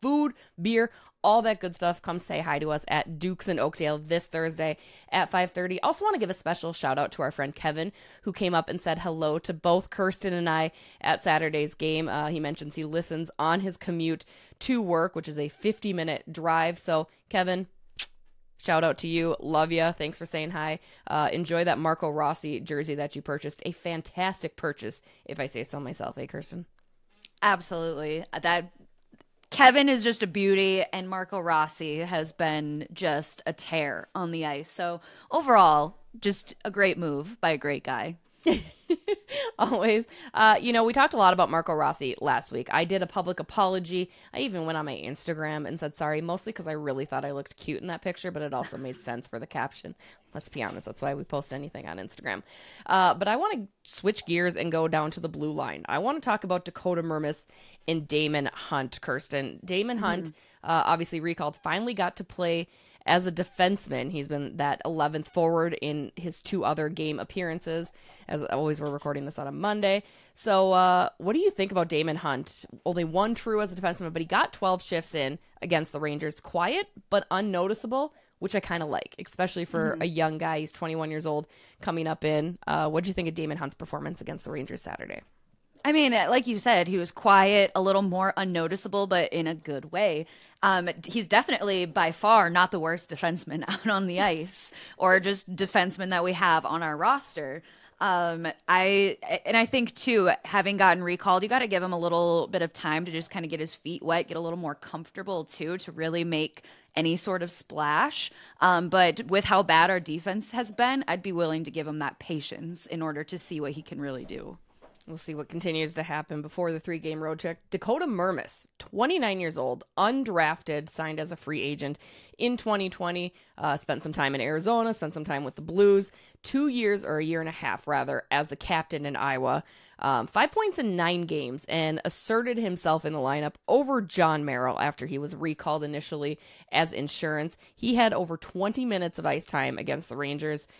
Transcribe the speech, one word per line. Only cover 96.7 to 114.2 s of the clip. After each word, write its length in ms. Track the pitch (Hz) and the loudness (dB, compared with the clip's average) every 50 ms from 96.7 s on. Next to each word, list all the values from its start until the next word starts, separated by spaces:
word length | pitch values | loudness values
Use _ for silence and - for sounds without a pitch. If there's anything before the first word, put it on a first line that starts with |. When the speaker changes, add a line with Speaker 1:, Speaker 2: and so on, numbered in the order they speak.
| 151 165 170 | -2 0 -2
Speaker 2:
our 140 | 156 151 147 | -2 -2 0
roster. 640 | 170 220 262 277 - - - 165 147 135 135 165 - - - - - - _ _ | 2 2 2 2 0 -8 -10 -8 -8 -6 -8 -10 -12 -16 -20 -20 -20 -20 _ _
Um, 480 | - 202 185 180 175 170 165 165 170 165 - - _ - | 0 2 2 2 2 0 0 -2 -4 -6 -6 -6 _ 2
I, 500 | 175 185 185 190 196 196 196 196 - - - - 165 - - | 4 4 6 6 6 6 4 4 2 -2 -4 -4 -4 -2 0
and 120 | - 220 226 | 2 4 4
I 80 | 226 | 4
think, 300 | 226 - 262 240 - - | 4 4 2 2 0 -4
too, 340 | - - 262 240 214 185 180 - - - | -4 0 4 4 6 6 6 4 2 0
having 320 | - - 202 190 196 202 190 | 0 2 2 2 2 4 6
gotten 260 | 196 185 170 180 180 | 6 6 6 6 2
recalled, 380 | 175 180 180 - 202 180 185 | -2 -2 0 4 4 4 4
you 80 | 190 214 | 4 2
gotta 180 | 240 262 254 220 | 2 2 2 2
give 140 | 196 180 | 0 0
him 120 | 180 185 180 | 0 0 -2
a 60 | 170 | 0
little 480 | 170 170 170 170 175 170 170 170 139 - | 0 2 2 4 4 4 4 2 2 0
bit 140 | - 180 | 0 -2
of 100 | 170 165 | -2 -2
time 340 | - - - 165 151 156 175 | -4 -6 -4 -2 -2 -2 -2
to 60 | 175 | -4
just 200 | 160 160 165 - | -6 -6 -8 -6
kinda 160 | - 196 170 160 | -8 -8 -6 -6
get 120 | 160 160 | -4 -6
his 140 | 156 165 - | -6 -6 -8
feet 300 | - _ 156 175 - - | -10 _ -10 -10 -6 -2
wet, 240 | 160 170 170 170 - | 0 0 0 0 -2
get 100 | 170 160 | -6 -6
a 20 | |
little 200 | 170 165 170 180 | -4 -4 -6 -4
more 160 | 170 151 147 | -6 -6 -8
comfortable, 680 | - - - - 160 165 - _ - 190 190 190 170 156 | -8 -12 -12 -12 -12 -12 -12 _ -12 -8 -4 -4 -4 -4
too, 320 | - - - 165 156 175 185 | -6 -10 -8 -6 -6 -6 -6
to 120 | - - | -8 -12
really 320 | 165 165 160 160 160 170 170 | -8 -6 -4 -2 0 0 0
make 400 | 170 165 156 156 - - - - - - - _ _ _ | 0 0 0 -2 -2 -6 -12 -20 -20 -20 -20 _ _ _
any 200 | - 160 165 165 | -2 0 0 0
sort 280 | 175 - 208 185 180 170 | 0 -2 -4 -4 -4 -4
of 80 | 170 | -6
splash. 800 | - - - - - 151 151 147 151 156 233 294 - - - - - - - - - _ | -6 -10 -10 -10 -4 -2 0 2 4 2 2 2 0 -4 -8 -8 -10 -16 -20 -20 -4 _
Um, 280 | - 185 180 170 175 175 | 4 6 6 6 2 4
but 320 | - 190 180 170 160 - 143 131 | 6 6 6 6 6 0 -2 0
with 180 | 185 196 202 | 2 2 4
how 180 | - 208 190 202 | 4 4 4 6
bad 260 | 165 160 160 165 180 | 8 8 8 8 8
our 100 | 190 180 | 6 2
defense 520 | 170 156 151 170 165 202 185 214 208 - | 0 -4 -8 -6 -4 -4 -4 -4 -6 -6
has 200 | - 233 247 220 | -4 -4 -4 -4
been, 340 | 208 - 240 247 262 269 269 - | 0 0 2 2 2 0 -2 -2
I'd 160 | 170 185 180 | -4 -4 -2
be 80 | 196 | -4
willing 320 | 185 170 170 160 156 160 165 | 0 0 0 0 0 -2 -4
to 80 | 151 | -6
give 160 | 147 160 151 156 | -6 -6 -6 -6
him 120 | 151 151 | -6 -6
that 200 | 147 143 - _ | -6 -6 -8 _
patience 640 | - - 170 151 143 - - - 160 165 175 170 - | -10 -6 -6 -6 -6 -8 -10 -10 -10 -12 -10 -10 -10
in 160 | - - 165 | -10 -8 -6
order 220 | 160 160 151 147 156 | -6 -6 -6 -6 -8
to 120 | - - 175 | -10 -10 -10
see 220 | - - 180 151 | -8 -8 -6 -6
what 120 | 147 143 | -6 -6
he 100 | 147 156 | -8 -10
can 180 | 156 - 151 - | -12 -12 -10 -8
really 260 | 143 143 135 127 | -8 -8 -8 -8